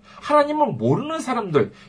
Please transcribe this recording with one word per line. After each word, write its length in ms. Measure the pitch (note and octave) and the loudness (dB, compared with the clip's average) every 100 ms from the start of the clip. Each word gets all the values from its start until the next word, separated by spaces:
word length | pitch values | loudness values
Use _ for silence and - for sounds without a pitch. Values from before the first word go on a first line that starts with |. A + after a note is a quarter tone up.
| - - | -20 -14
하나님을 500 | - D4 C#4+ D4+ C4+ | 2 2 2 2 0
모르는 480 | E3 G#3+ E3 D4 D#4+ | 0 0 0 -2 -6
사람들, 520 | B3 A#3+ G3 D3 G2+ - | -4 -4 -2 0 0 -4